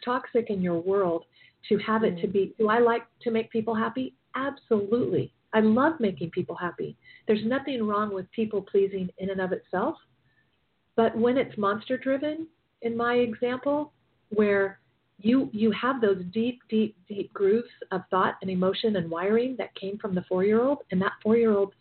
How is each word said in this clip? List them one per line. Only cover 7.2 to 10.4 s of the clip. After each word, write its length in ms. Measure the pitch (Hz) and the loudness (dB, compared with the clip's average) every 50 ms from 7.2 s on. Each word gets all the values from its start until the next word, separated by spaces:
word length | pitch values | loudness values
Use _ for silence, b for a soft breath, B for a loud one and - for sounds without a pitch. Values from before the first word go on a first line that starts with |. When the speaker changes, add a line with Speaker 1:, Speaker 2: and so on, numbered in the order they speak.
| B | B
Speaker 1:
There's 180 | - 214 208 214 | 0 0 0 0
nothing 420 | 226 254 269 269 294 269 240 220 | 0 -2 -2 -2 -4 -4 -2 -2
wrong 260 | 214 208 208 214 214 | -2 0 -2 -2 -2
with 180 | 196 190 185 - | -4 -6 -8 -6
people 280 | - 233 220 214 214 196 | -4 -4 -4 -2 -2 -4
pleasing 480 | 196 - - 196 196 196 196 190 185 180 - - | -4 0 2 2 2 2 0 -4 -6 -6 -8 -6
in 120 | 190 196 | -6 -6
and 100 | 190 190 | -4 -4
of 120 | 185 180 | -2 -2
itself. 440 | 185 - - _ - 180 220 302 320 - _ _ _ _ _ _ _ _ | -4 -6 -6 _ -4 -2 -2 -2 -4 -6 _ _ _ _ _ _ _ _